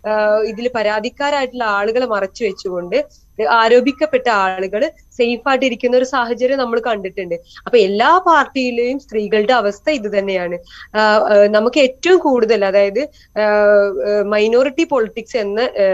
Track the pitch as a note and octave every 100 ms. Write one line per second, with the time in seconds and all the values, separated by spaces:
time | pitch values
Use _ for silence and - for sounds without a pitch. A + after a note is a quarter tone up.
0 | G#3 G#3+ G#3+ G#3+ A3 G#3 A#3+ B3 G#3 G#3+
1 | A3 - C#4+ D4 B3+ B3 A3+ G3+ G#3 A#3
2 | B3+ G#3 G3 - A3 F#3+ G3 F3+ F3 A#3+
3 | D4 _ _ - A3 A#3 A3+ B3 B3+ C#4
4 | D4+ C4 B3+ G#3+ F#3+ F#3 F#3+ G3+ D4 -
5 | _ - A#3 A#3+ C#4 C4 C4 A#3 B3 B3
6 | C4 C4+ A#3 A#3+ B3 C#4 A#3+ A#3 A#3 G#3+
7 | F#3+ F#3+ F3+ E3+ - - - B3 G3 G3+
8 | B3 F4 F#4 D#4+ C4 C#4 B3+ A#3 A#3+ C4+
9 | - A3 G#3 G#3+ G#3+ B3+ G3+ G3+ - D4+
10 | G#3 G3 G3 F#3+ F3 F3 - - - G#3+
11 | G#3+ G#3+ - G#3 G#3 G#3+ A3 D4+ C4 C4
12 | E4+ F#4 D#4+ B3+ A3 A3 G3 G3 G3+ G3
13 | D4 _ _ - G#3+ G#3 G#3 G#3 G3+ F#3+
14 | G#3 G#3 G3+ G#3+ G#3+ A#3+ C4+ C4+ E4 C#4
15 | A3 - A3+ B3+ G3+ G#3 B3+ - F#3+